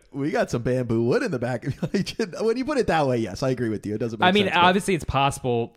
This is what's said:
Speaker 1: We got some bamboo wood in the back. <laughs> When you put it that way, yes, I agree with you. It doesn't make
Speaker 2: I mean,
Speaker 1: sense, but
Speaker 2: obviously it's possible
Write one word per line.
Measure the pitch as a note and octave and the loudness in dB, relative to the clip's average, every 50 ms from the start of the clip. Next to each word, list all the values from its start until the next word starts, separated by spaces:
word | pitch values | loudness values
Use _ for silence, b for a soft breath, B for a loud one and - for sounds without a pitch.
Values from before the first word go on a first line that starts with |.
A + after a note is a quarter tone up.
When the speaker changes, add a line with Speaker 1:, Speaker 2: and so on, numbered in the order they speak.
| _ _ - | _ _ -6
Speaker 1:
We | C#3 C3+ D#3 | -4 -4 -2
got | - B3 G3 - | 0 0 0 0
some | - B2 A2+ | -2 -2 0
bamboo | C3 B2 B2+ B2+ A2+ A#2 - A#2 | 0 0 0 0 0 0 2 2
wood | A#2 D#3+ B3 C#4+ | 2 2 0 0
in | A3 | -2
the | E3 A#2+ | -4 -4
back. | A#2 A#2+ B2+ A#2 - | -4 -4 -4 -4 -6
<laughs> | D3 B2+ - - D3+ - G3 F3+ - - - A3+ F3+ D#3 - | -6 -6 -4 -6 -2 -2 -2 -2 -2 -2 -4 -4 -4 -4 -2
When | G3+ A3 A3+ | -2 0 0
you | B3+ C4 | -2 -2
put | A#3+ D#4 C4+ | -2 0 0
it | G#3+ - | 2 2
that | F3 E3 D3 | 2 2 2
way, | C3+ B2+ A#2+ | 2 2 0
yes, | A2 G2 F#2 - C#3+ | 0 -2 -4 -4 -2
I | C3 | -2
agree | C3 A#2 B2 A2+ | -2 -2 -2 -2
with | G#2+ G2 - | -4 -4 -4
you. | G2 G#2+ | -4 -4
It | A2 | -4
doesn't | B2 A#2 A2+ A2 | -4 -4 -2 0
make | F3+ | 2
Speaker 2:
I | F3+ F#3+ | 4 4
mean, | G#3 G3+ | 4 2
Speaker 1:
sense, | F#3 - | 2 2
but | F3 F3 | 4 4
Speaker 2:
obviously | F3+ F#3 G3+ - - G3 | 6 4 4 2 0 -2
it's | D3+ - | -2 -2
possible | - - C3+ C#3 C#3 C3+ - - C3 A#2+ A#2 A#2 A#2 - | -2 0 2 2 2 0 -2 -2 -2 0 0 -2 -4 -6